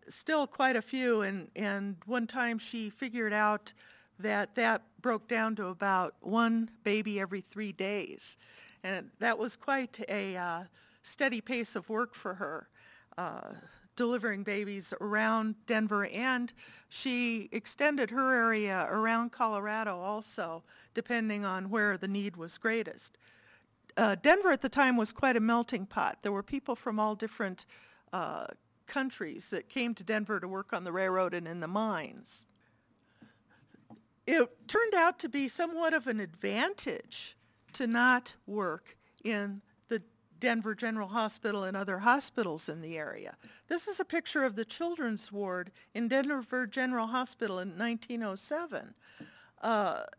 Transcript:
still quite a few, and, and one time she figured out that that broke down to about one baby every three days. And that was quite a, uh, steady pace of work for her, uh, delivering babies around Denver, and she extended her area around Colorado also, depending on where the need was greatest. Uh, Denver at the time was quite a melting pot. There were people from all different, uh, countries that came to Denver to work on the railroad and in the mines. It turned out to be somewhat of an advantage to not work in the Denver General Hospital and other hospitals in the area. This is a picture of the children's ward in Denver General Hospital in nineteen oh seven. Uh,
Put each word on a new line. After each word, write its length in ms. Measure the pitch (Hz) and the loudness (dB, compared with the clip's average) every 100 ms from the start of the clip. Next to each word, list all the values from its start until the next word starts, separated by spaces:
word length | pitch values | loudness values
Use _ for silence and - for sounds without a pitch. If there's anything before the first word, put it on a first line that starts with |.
| - | -16
still 400 | - - 311 277 | -10 0 2 0
quite 280 | - 262 240 | 2 4 4
a 60 | |
few, 400 | - 262 247 220 | 0 0 2 2
and, 300 | 196 196 - - | 2 -2 -8 -4
and 400 | 208 202 202 175 208 | -2 -2 -4 -6 -4
one 180 | 247 226 | -2 -2
time 320 | 262 240 226 | 0 0 -2
she 320 | - 233 214 | -4 -6 -6
figured 440 | - 262 233 214 | -6 -6 -2 0
out 380 | 208 214 208 - - - - _ - | 4 4 2 -2 -16 -20 -20 _ -6
that 360 | 214 208 196 | 0 0 0
that 280 | - 226 226 - - | 2 2 2 -2 -4
broke 280 | 202 220 220 | 0 0 0
down 260 | 233 220 214 | 0 0 0
to 120 | 185 | -4
about 460 | 185 202 185 180 - | -2 2 2 2 -4
one 500 | - 220 233 226 226 - | -2 2 4 4 0 -4
baby 380 | 208 214 214 202 | 0 0 0 -2
every 180 | 190 196 | -4 -6
three 320 | - 202 208 | -8 -8 -8
days. 640 | 170 190 208 - - - - - - - - | -4 -4 -2 -6 -10 -16 -18 -20 -20 -20 -12
And 260 | 190 185 196 - | -6 -6 -6 -2
that 180 | 233 220 | 0 2
was 180 | 220 - | -2 -4
quite 480 | - 269 247 - - | 0 0 0 -6 -4
a, 260 | 202 196 185 | -2 -2 -4
uh, 280 | 175 170 180 - - _ | -4 -4 -8 -18 -20 _
steady 360 | - - 269 233 | -18 -2 0 0
pace 380 | - 247 220 - | -2 -4 -4 -6
of 100 | 175 | -4
work 260 | 220 233 | -2 -2
for 200 | - 196 | -4 -8
her, 340 | 185 160 156 - _ - - _ - | -6 -6 -8 -12 _ -20 -20 _ -8
uh, 360 | 175 - 50 - - - - - | -6 -8 -10 -14 -18 -20 -16 -2
delivering 480 | 240 240 220 202 | 0 0 -2 -2
babies 500 | 202 202 202 196 175 - | -2 -4 -4 -6 -8 -6
around 560 | 208 214 220 220 220 214 - | 0 2 4 4 2 -2 0
Denver, 400 | 220 220 208 202 | 2 4 2 0
and 440 | 196 254 254 240 - - - _ | 0 0 0 -2 -8 -20 -20 _
she 580 | - 269 247 240 226 - | -6 -2 0 2 0 -2
extended 560 | 220 - - 294 285 220 | -6 -6 2 2 4 0
her 260 | 240 262 254 | 2 4 6
area 520 | 226 220 208 190 160 | 4 4 2 0 0
around 420 | 208 226 226 240 | 2 2 2 0
Colorado 640 | - 226 208 208 220 214 180 | 0 0 0 -2 -2 -2 -4
also, 680 | 190 214 214 - 170 165 - - - | -4 -6 -8 -8 -6 -8 -12 -20 -8
depending 520 | - 233 233 220 208 202 | -6 -2 -2 0 -2 -2
on 240 | 185 190 | -2 -2
where 280 | 220 208 190 | 2 2 2
the 100 | 190 | -2
need 280 | 202 202 175 | -2 -4 -6
was 220 | 170 - | -12 -4
greatest. 600 | 226 226 190 - - - _ - - - _ _ - - | -2 0 -2 -10 -16 -20 _ -20 -20 -20 _ _ -6 4
Uh, 200 | 214 185 | 4 6
Denver 360 | 294 381 381 | 8 8 6
at 100 | 269 | 4
the 60 | 269 | 2
time 300 | 277 269 247 | 4 6 6
was 160 | 214 | 2
quite 240 | - 269 233 | 2 4 4
a 40 | |
melting 440 | 220 233 233 180 196 | 4 4 2 -4 -4
pot. 320 | - - - | 0 0 0
There 100 | 202 | -2
were 100 | 196 | -2
people 320 | 196 277 - 233 | -2 -6 -4 -4
from 240 | 247 214 | -2 0
all 160 | 214 208 | 0 0
different, 500 | 220 - 196 185 - - - - _ | -6 -4 -6 -6 -14 -20 -20 -20 _
uh, 360 | 180 160 - - - _ _ - | -6 -4 -6 -8 -12 _ _ -6
countries 640 | 269 269 - 165 - - | -4 -4 -4 -8 -10 -6
that 200 | 190 - | -6 -6
came 260 | 269 240 220 | -4 -2 -4
to 80 | |
Denver 380 | 190 214 214 202 | -2 -2 0 -2
to 60 | 180 | -2
work 240 | 190 196 | -6 -4
on 100 | 185 | -4
the 80 | 180 | -2
railroad 420 | 180 190 185 180 | 0 2 4 2
and 140 | 175 165 | 0 -4
in 140 | 175 | -6
the 80 | 165 | -2
mines. 800 | 202 220 175 147 - - - - _ _ _ _ _ _ _ - _ _ _ _ - _ - _ _ - | 0 0 -2 -4 -10 -18 -20 -20 _ _ _ _ _ _ _ -20 _ _ _ _ -20 _ -20 _ _ 0
It 420 | 330 - - - | 4 4 0 -2
turned 260 | 415 453 | 2 4
out 240 | 392 339 - | 6 4 4
to 100 | 294 | -2
be 180 | 285 269 | -2 -2
somewhat 480 | - 339 330 320 311 | 0 -2 2 2 2
of 100 | 247 | 0
an 140 | 220 | -2
advantage 1160 | 185 160 196 208 330 403 - 156 - - - - _ _ _ | -4 -4 -2 0 0 -2 -6 -6 -8 -14 -14 -18 _ _ _
to 140 | - 247 | -4 0
not 480 | 233 247 247 247 - - | 4 6 6 2 -12 -6
work 500 | 208 185 156 - - _ _ | -2 -2 -2 -8 -20 _ _
in 360 | 220 214 202 202 - _ _ | -4 -2 -2 -6 -14 _ _
the 160 | 226 - _ _ - | -4 -4 _ _ -4
Denver 360 | 247 233 220 214 | 0 0 -2 -4
General 320 | 233 220 196 | -4 -2 -2
Hospital 560 | 226 214 - 208 208 | -2 -2 -2 -2 -2
and 120 | 190 196 | -2 -2
other 220 | 196 185 | -2 2
hospitals 720 | 226 269 - - 185 160 - | 6 4 4 -2 -2 -4 -6
in 100 | 160 | -8
the 160 | 165 160 | -8 -8
area. 400 | 151 - 98 - - - _ | -8 -8 -12 -14 -20 -20 _
This 200 | 349 - | -4 -2
is 120 | 381 | -4
a 60 | 349 | -2
picture 380 | 330 - 311 | -2 0 0
of 120 | 262 202 | 0 0
the 100 | 220 | -6
children's 680 | - 339 339 247 214 - | -4 -4 -2 -2 -4 -6
ward 400 | 202 196 180 196 - - 208 | -6 -4 -4 -6 -14 -10 -4
in 120 | 233 | 2
Denver 580 | 269 277 277 226 254 233 | 2 2 0 -2 -2 0
General 400 | 262 254 247 226 | 0 0 0 0
Hospital 500 | 254 254 - 214 185 | 0 -2 -4 -4 -2
in 180 | 185 175 | -4 -2
nineteen 460 | 233 233 - 233 | -2 -2 -4 -4
oh 140 | 214 190 | -4 -6
seven. 580 | - 302 339 190 - - - - - - - _ | -4 -4 -4 -8 -10 -16 -20 -20 -20 -20 -20 _
Uh, 400 | 220 220 190 73 - | 2 2 2 0 -6